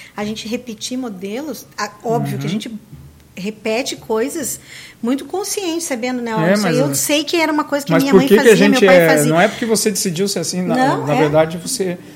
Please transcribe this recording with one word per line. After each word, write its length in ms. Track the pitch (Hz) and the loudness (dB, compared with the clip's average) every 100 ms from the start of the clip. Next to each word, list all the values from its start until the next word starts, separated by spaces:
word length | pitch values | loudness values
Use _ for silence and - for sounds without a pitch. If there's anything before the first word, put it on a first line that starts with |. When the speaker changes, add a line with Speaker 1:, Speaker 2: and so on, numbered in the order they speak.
| - - | -14 -8
Speaker 1:
a 80 | |
gente 240 | 214 214 214 | -8 -8 -8
repetir 480 | 247 247 214 - 254 | -8 -8 -12 -8 -8
modelos, 680 | 247 185 196 226 302 220 - - | -8 -10 -10 -8 -10 -12 -14 -10
a, 140 | 208 - | -10 -8
óbvio 360 | 233 226 139 135 | -4 -2 -2 -6
que 60 | |
a 20 | 143 | -4
Speaker 2:
Uhum. 60 | |
Speaker 1:
gente 180 | 214 233 214 - - - - _ - | -6 -8 -14 -16 -20 -20 -20 _ -12
repete 600 | 196 214 220 226 269 311 | -10 -8 -4 -4 -4 -10
coisas 600 | - 220 277 320 247 - - - - - | -6 -4 -2 -6 -8 -10 -14 -20 -20 -6
muito 240 | 233 269 277 | -4 -4 -4
consciente, 580 | 370 392 427 359 339 | -6 -6 -4 -4 -4
sabendo, 380 | 330 247 247 247 | -6 -6 -4 -6
né? 80 | 233 | -4
Speaker 2:
É, 40 | |
Speaker 1:
Olha, 180 | 220 165 | 0 0
isso 120 | 208 190 | 0 0
aí 60 | |
Speaker 2:
mas 80 | 151 - | 0 0
Speaker 1:
eu 40 | |
Speaker 2:
é 40 | |
Speaker 1:
sei 280 | - - 294 | -2 0 0
que 120 | 311 339 | 0 0
era 160 | 311 | 0
uma 120 | 302 | 0
coisa 200 | 294 285 | -2 -4
que 80 | 269 | 0
Speaker 2:
Mas 100 | 165 | 2
Speaker 1:
minha 100 | 277 | 4
Speaker 2:
por 40 | 190 | 4
Speaker 1:
mãe 60 | - | 6
Speaker 2:
que 60 | |
que 40 | 202 | 6
Speaker 1:
fazia, 120 | 233 | 6
Speaker 2:
a 20 | 180 | 6
gente 240 | 202 247 | 6 6
Speaker 1:
meu 0 | 196 | 6
pai 60 | 180 | 6
Speaker 2:
é, 60 | 160 | 6
Speaker 1:
fazia. 200 | 151 147 | 4 4
Speaker 2:
não 80 | 165 | 4
é 60 | 208 | 2
porque 180 | - 226 | 0 -2
você 240 | 214 214 | 0 0
decidiu 360 | 190 190 160 202 | -2 -2 -2 -2
ser 120 | 190 | -2
assim, 240 | 160 185 | -4 -4
na, 120 | 180 | -2
Speaker 1:
Não, 320 | 254 269 143 135 | 2 2 0 0
Speaker 2:
na 80 | |
Speaker 1:
é. 40 | 147 | 2
Speaker 2:
verdade 400 | 151 156 160 170 | 4 4 2 -2
você 400 | - - 185 175 - | -8 -6 -4 -6 -12